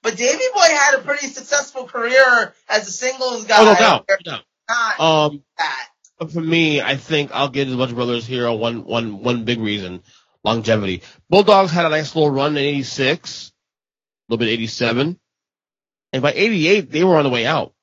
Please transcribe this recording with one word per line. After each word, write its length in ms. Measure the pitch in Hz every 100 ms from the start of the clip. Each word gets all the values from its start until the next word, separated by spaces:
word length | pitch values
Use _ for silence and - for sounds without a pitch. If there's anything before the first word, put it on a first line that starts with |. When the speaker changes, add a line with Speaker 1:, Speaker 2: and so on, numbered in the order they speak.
Speaker 1:
but 140 | 226 202
Davey 280 | 247 302 508
Boy 60 | 415 339
had 260 | 294 285
a 40 | 269
pretty 240 | 285 285 269
successful 560 | 262 - 285 277 262 247
career 680 | - 233 262 254 240 208 _ -
as 180 | 214 190
a 20 |
singles 540 | - 254 262 254 233 214
guy. 100 | 214
Speaker 2:
Oh, 40 |
no 100 | 220
doubt. 300 | 190 220 127 -
Speaker 1:
They're 120 | 196
Speaker 2:
No 80 | 165
doubt. 120 | 123 _ _ -
Speaker 1:
not 320 | 240 226 -
Speaker 2:
Um, 420 | 160 156 151 147 _ -
Speaker 1:
that. 300 | 156 131 123 _ _ _
Speaker 2:
but 120 | 160
for 80 | 165
me, 400 | 160 165 160 147
I 160 | 101 135
think 360 | - 156 139
I'll 160 | 117 139
give 180 | 131 135
the 80 | 127
Bludgeon 200 | 127 120
Brothers 300 | 123 120 113
here 200 | 127 120
a 80 |
one, 300 | 110 117 117
one, 380 | - 117 113 98
one 220 | 117 120
big 160 | 113 113
reason. 420 | 107 104 90 90 _ _ _ _
Longevity. 600 | 104 113 110 110 98 87 - _ _
Bulldogs 400 | 190 208 196 190
had 160 | 170 165
a 20 |
nice 260 | 156 147
little 160 | 160 151
run 240 | 135 143 147
in 60 |
eighty-six, 880 | 143 143 123 - 135 170 - - -
a 840 | _ _ _ _ _ _ _ _
little 60 | 113
bit 60 | 113
eighty-seven. 680 | 113 113 - 117 117 151 180 _ _ _ _ _ _ _ _ _
And 100 | 131
by 100 | 143
eighty-eight, 560 | - 208 202 156 208 139
they 120 | 151
were 140 | 185 160
on 80 |
the 60 | 139
way 160 | 123 117
out. 260 | 156 - _